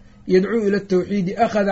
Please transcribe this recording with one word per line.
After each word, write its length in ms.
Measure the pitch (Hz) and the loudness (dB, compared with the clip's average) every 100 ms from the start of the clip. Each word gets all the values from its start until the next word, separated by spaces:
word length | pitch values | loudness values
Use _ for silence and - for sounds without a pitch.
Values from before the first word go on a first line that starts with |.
| - - - | -20 -14 0
Yadcuu 340 | 185 196 226 202 | 2 2 0 0
ila 140 | 196 | 0
tawxiidi, 520 | 196 185 180 202 180 208 | 0 -2 0 -2 -2 0
akhada 340 | 226 214 196 | 0 0 0